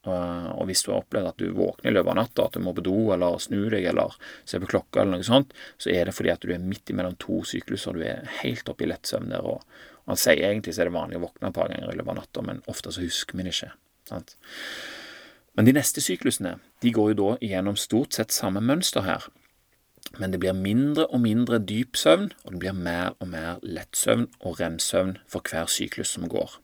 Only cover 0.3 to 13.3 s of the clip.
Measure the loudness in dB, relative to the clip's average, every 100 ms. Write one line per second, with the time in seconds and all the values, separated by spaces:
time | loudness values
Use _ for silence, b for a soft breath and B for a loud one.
0.3 | -4 -6 -4 -2 -2 0 -4 -2 -4 -4
1.3 | -4 -4 0 0 0 2 4 4 2 0
2.3 | 0 0 0 -4 -2 0 2 4 4 2
3.3 | 0 -2 -2 0 2 2 2 0 -4 B
4.3 | B -6 -6 0 -2 2 2 2 2 4
5.3 | 4 4 B B B 0 2 2 0 0
6.3 | 0 -2 -2 -2 -4 -4 -4 -4 -6 -4
7.3 | -4 -2 -6 -4 -6 -4 -4 -4 -6 -8
8.3 | -6 -4 -4 -8 -4 -4 -4 -4 -4 -4
9.3 | -4 -4 -6 -10 B B B -4 2 4
10.3 | 4 4 0 -2 -2 0 0 -4 -6 -8
11.3 | _ -6 -2 -2 -2 -6 -6 -6 -8 -8
12.3 | -8 -6 -8 -10 -10 -10 -6 -4 -4 -6